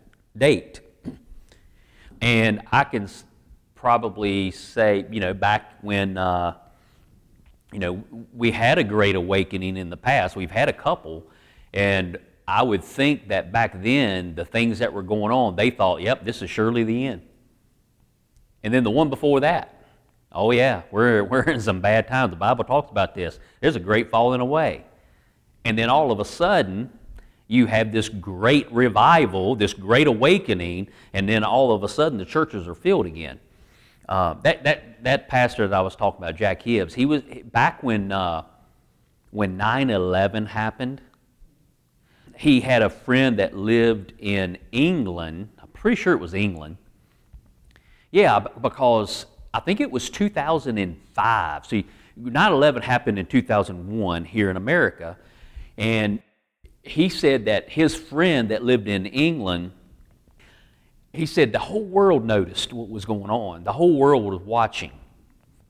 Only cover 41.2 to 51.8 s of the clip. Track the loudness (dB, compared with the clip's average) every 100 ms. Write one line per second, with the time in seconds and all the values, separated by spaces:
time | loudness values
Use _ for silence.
41.2 | _ _ -20 _ _ _ _ _ _ _
42.2 | -20 -2 4 4 4 4 2 0 0 2
43.2 | 4 2 0 -2 2 4 4 2 -6 -8
44.2 | -4 -2 -2 -6 -6 0 0 0 -4 -6
45.2 | -8 -10 -14 _ -20 -4 0 2 2 0
46.2 | 0 -2 -2 -4 -12 -18 _ _ _ _
47.2 | _ -20 _ _ _ _ _ _ _ 4
48.2 | 4 4 0 -6 -6 0 2 2 0 -8
49.2 | -14 -20 -8 -6 -2 -2 -2 -4 -6 -4
50.2 | -2 -2 -2 -2 -2 -4 -4 -8 -8 0
51.2 | 2 2 -2 -8 -4 -4